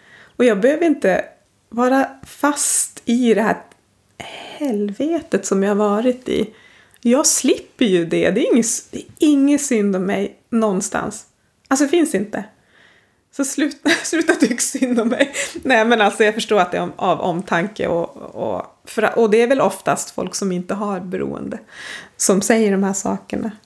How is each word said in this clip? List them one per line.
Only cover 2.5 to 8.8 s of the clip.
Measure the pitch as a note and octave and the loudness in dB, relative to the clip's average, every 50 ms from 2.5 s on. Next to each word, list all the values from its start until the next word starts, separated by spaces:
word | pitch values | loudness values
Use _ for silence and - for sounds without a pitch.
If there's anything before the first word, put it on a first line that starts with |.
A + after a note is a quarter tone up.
| D4 D4 - - - - - - - - - | -2 -2 -2 -2 -2 -2 -4 -4 -10 -8 -2
i | - A#3 B3 B3+ A#3 G#3+ | -2 0 2 4 4 4
det | F#3+ | 4
här | A3 G3 F3 - - - - _ _ _ _ _ _ _ _ - - - - - - - - | 2 0 -2 -2 -6 -18 -20 _ _ _ _ _ _ _ _ -18 -18 -16 -16 -18 -18 -18 -10
helvetet | - D4 C#4 A3 G3+ G#3 G3+ G3 - C4+ D#4 E4+ D4+ D#4+ - - G3 - | -6 -4 -2 -2 -2 -2 -4 -4 -4 -2 -2 -2 -4 -2 -2 -4 -2 -2
som | - G3 F#3+ G3 | 0 0 0 2
jag | G3+ | 2
har | G#3 G3+ G#3 G#3 | 2 2 2 2
varit | G3+ G#3+ A#3 B3+ B3 B3+ - - | 0 2 0 0 0 -2 -4 -4
i." | - - G#3 - - _ _ _ _ _ _ _ _ _ - | -2 -2 -2 -4 -8 _ _ _ _ _ _ _ _ _ 0
Jag | A#3 A#3+ C#4+ D4+ | 2 2 4 4
slipper | - - - - C4 F#4+ - - - _ - B3+ | 2 0 2 2 2 0 0 -2 -14 _ 0 2
ju | G#3 F#3 E3+ E3+ | 2 4 2 2
det. | E3 F3 E3+ E3+ E3+ | 0 0 2 2 2
Det | F#3+ A3+ E4 | 2 2 2
är | C5+ | 4
ingen | F#4+ A#3 | 4 2
s-, | A#3 - - - | 2 0 -4 -6